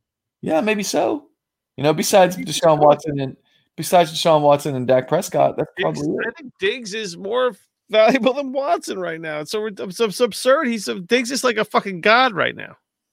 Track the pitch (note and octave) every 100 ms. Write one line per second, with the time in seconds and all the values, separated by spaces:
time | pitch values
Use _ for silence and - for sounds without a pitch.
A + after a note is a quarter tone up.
0 | _ _ _ _ - D#3+ G#3+ A3 G3 -
1 | - D4 - _ _ _ _ - C#3+ D3+
2 | A#2+ G#3 F3+ F3+ F3 D3 E3+ D3+ D3+ D3
3 | D#3 C#3 C3+ - _ _ _ - D#3 F3+
4 | E3 D#3+ F3 D#3 D3 C#3+ D3+ C3+ B2 C3
5 | B2+ D#3 G3 D#3 C#3 - D3+ - D#3+ D#3
6 | D3 G3 A#3 - C4 - F#3+ B3+ A3 G#3+
7 | G#3 E3+ G3 A#3+ B3+ A3+ _ _ _ A3
8 | A3 C4+ A#3+ C4 C#4 C4+ C#4 E4+ - G3+
9 | F3 D#3+ D#3+ D3+ D3+ G#3+ A3 G3 G3+ F3+
10 | A3+ F3+ A#3+ - B3+ C#4 C#4 A#3 G3 G#3+
11 | F3 B3 A#3+ C4+ B3 G#3+ G#3 A#3+ G3+ F3+
12 | G3+ A#3 C4 F3+ B2 A2+ G#2 - _ _
13 | _